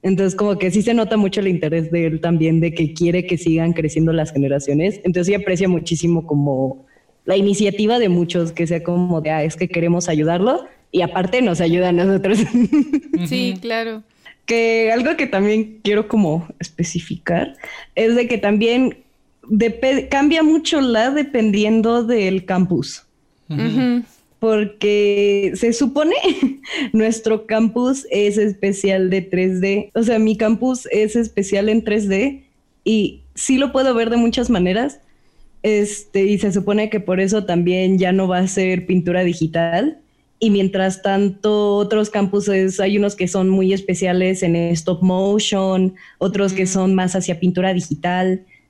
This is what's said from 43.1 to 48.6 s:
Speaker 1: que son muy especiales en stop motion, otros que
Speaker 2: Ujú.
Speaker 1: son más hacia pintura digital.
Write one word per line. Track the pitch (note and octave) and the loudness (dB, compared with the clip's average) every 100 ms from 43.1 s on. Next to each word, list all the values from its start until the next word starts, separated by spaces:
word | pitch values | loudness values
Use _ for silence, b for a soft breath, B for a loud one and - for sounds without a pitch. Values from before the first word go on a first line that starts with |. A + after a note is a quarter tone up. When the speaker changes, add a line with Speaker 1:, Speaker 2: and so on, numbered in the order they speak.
| G3+ | -2
Speaker 1:
que | F3+ | -4
son | G3 F#3+ | 0 2
muy | F#3+ F#3+ | 2 2
especiales | F#3+ G3 F3 F#3 F3+ F#3 F#3+ | 0 -2 -2 0 0 0 0
en | F3 E3+ | 0 0
stop | E3+ E3 F3 F3 | 0 -2 -2 0
motion, | F#3 F#3 G3 G#3 G#3 G3+ F#3+ F#3 F#3 F#3 B B | 0 2 0 0 0 -2 0 0 0 -4 B B
otros | F#3+ G3 G3+ | -4 0 -2
que | F#3+ | 0
Speaker 2:
Ujú. | F#3 | -2
Speaker 1:
son | F#3+ F#3 F#3+ | 0 2 2
más | F#3 | 0
hacia | F#3+ F3+ E3+ | -2 -4 -2
pintura | F3+ F3+ F#3+ | 0 0 0
digital. | F#3 F3 D3 F3 F3+ F#3 F#3 b b | -2 -4 -6 -2 0 0 -2 b b